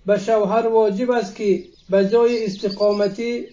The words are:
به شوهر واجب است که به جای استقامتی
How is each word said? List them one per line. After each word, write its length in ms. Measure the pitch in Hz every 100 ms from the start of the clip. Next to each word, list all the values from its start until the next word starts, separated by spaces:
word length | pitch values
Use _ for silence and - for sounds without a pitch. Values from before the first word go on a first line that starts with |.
| 190
به 140 | 202
شوهر 480 | 202 220 196 220 226
واجب 440 | 226 214 196 247
است 240 | 240 196 -
که 280 | 208 180 - - -
به 200 | 196 196
جای 360 | 233 233 240 214
استقامتی 1000 | 196 202 196 208 208 202 196 233 240 -